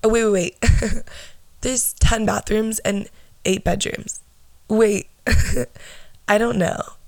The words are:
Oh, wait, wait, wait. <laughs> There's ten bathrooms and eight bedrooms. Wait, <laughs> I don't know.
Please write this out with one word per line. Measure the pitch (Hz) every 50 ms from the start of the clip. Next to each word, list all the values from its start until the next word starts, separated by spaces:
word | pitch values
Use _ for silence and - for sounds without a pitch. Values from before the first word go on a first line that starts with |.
| -
Oh, | 220
wait, | 220 233 226
wait, | 214 208 185 175 - - _ -
wait. | - - - - 214 - 220 - - - - - - -
<laughs> | - - - - - -
There's | 240 262 247 - - -
ten | - - - 233 220 220
bathrooms | 202 214 202 - - 208 214 220 220 220 -
and | - - 202 202 - - - - - - - - -
eight | 185 190 - -
bedrooms. | - 85 - - - - - - - - - - _ _ - - - - - - -
Wait, | 214 214 226 214 208 190 - - - _ - - - - - - - - -
<laughs> | - - - - - - - - - - - _ -
I | 208 208
don't | 233 240 240 208
know. | 175 - - - - - - - -